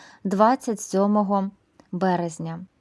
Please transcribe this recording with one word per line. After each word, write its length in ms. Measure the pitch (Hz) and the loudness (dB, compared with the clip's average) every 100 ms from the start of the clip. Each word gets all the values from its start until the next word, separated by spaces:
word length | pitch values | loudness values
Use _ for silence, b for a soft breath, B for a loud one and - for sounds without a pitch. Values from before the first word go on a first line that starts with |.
| B B | B B
двадцять 560 | 190 196 220 262 254 202 | -2 4 4 4 -2 -6
сьомого 680 | - 190 202 208 202 202 196 - _ _ _ | -2 0 2 2 2 -2 -4 -10 _ _ _
березня, 680 | 180 185 175 170 165 165 165 185 _ | -2 0 0 -2 -6 -10 -10 -14 _